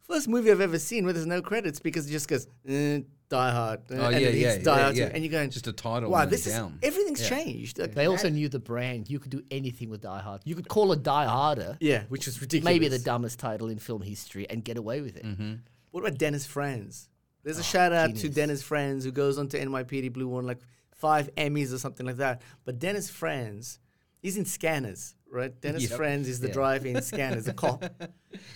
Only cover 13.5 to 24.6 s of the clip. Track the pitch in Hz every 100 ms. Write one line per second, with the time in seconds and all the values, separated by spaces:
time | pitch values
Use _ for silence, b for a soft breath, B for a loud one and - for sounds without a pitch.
13.5 | 107 110 107 - 110 101 101 - 98 101
14.5 | 113 110 117 107 135 139 92 107 101 107
15.5 | 113 b b b - - 135 151 143 143
16.5 | - 143 123 98 - - _ _ _ 143
17.5 | 160 165 185 180 170 160 107 147 147 147
18.5 | 143 - 151 139 135 131 131 139 139 143
19.5 | 143 135 135 123 135 127 123 131 127 123
20.5 | 123 - b b _ 156 151 147 - 151
21.5 | 147 135 127 131 - 127 127 139 123 B
22.5 | B - 123 170 208 - - 165 143 113
23.5 | 104 123 - _ _ _ _ 185 190 190
24.5 | -